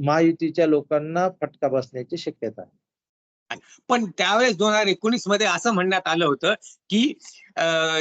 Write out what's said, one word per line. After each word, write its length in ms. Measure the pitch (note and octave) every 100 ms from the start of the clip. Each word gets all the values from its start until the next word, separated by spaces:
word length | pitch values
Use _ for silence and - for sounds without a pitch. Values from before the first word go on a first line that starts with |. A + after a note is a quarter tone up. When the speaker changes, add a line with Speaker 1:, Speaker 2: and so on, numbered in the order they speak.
| C#3+
Speaker 1:
महायुतीच्या 600 | D#3 E3 E3 E3 D#3 D#3+
लोकांना 640 | D3 C3+ D3+ D3+ E3+ F#3
फटका 380 | F3+ D3+ - C#3+
बसण्याची 500 | C3+ - C3 B2 E3+
शक्यता 440 | - - A2+ G#2+
आहे. 160 | F2+ _ _ _ _ _ _ _ - G2 - - -
Speaker 2:
पण 180 | B3 G#3 -
त्यावेळेस 400 | F#3 G#3+ B3+ F3
दोन 160 | G#3+
हजार 140 | G#3+ G3+
एकोणीस 400 | F#3 A3 A#3+ F#3+
मध्ये 200 | G3+ G#3
असं 240 | F3 A#3+
म्हणण्यात 300 | G3+ F#3 F#3+ E3+
आलं 200 | E3 D#3+
होतं 280 | C#3 F3 G#3+ - - -
की, 240 | G#3 C#4 - - - - -
अ, 440 | E3 D#3+ D#3+ D#3+